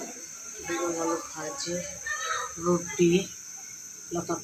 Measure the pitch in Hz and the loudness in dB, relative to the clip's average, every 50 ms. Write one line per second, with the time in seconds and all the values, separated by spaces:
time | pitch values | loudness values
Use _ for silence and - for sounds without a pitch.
0 | - - - - - - - - - - - - - 165 170 170 175 170 165 165 | -2 -6 -8 -10 -10 -10 -10 -10 -10 -10 -10 -8 -4 -2 0 0 0 0 2 2
1 | 165 165 165 160 - - - 156 156 151 147 - - 170 175 180 - - - - | 2 2 2 2 0 -4 -6 -6 -6 -4 -4 -4 -2 -2 -2 -2 -2 -4 -6 -6
2 | - - - - - 640 - - - - - 165 165 175 175 175 - - - - | -4 -4 -2 -2 0 0 0 0 -2 -4 -4 0 4 4 6 4 4 2 4 6
3 | 175 170 170 185 190 - - - - - - - - - - - - - - - | 8 8 8 8 4 2 -6 -12 -12 -12 -12 -12 -12 -12 -12 -14 -14 -14 -14 -14
4 | - - 165 170 160 - 170 160 | -8 -4 -2 -2 0 0 -2 -2